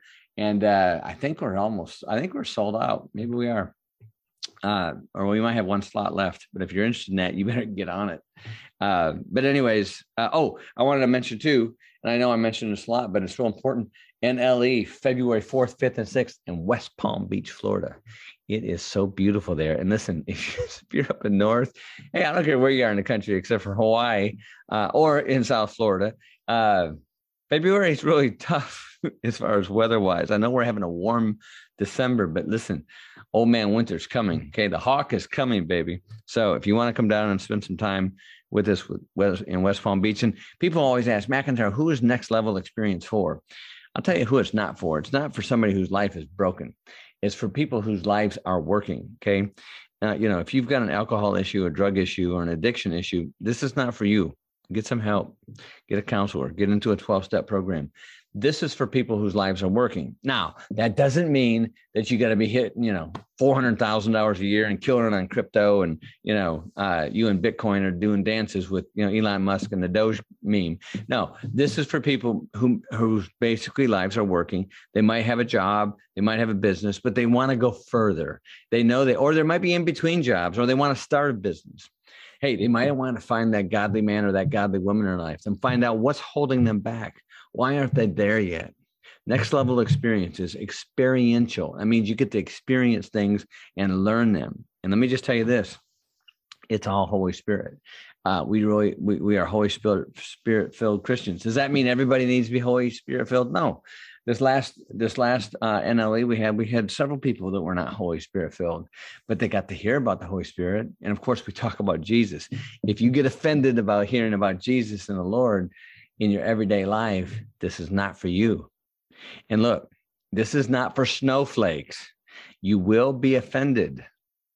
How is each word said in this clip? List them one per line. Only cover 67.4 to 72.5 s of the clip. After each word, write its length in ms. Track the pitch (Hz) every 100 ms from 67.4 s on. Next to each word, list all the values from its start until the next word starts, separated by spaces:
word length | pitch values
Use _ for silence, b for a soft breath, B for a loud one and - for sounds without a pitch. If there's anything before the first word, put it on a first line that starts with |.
Bitcoin 420 | 107 107 110 98
are 80 | 95
doing 320 | 87 104 101
dances 460 | 101 110 107 98 87
with, 180 | 95 - 101
you 100 | 101
know, 80 |
Elon 300 | 107 107 98
Musk 280 | 98 98 104
and 120 | 98
the 40 | 90
Doge 340 | 101 110 107 - -
meme. 360 | 104 104 85 82 B 101 110
No, 300 | 123 82 -
this 340 | 107 113 143 -
is 80 | 143
for 160 | 151
people 460 | 143 127 120 101 -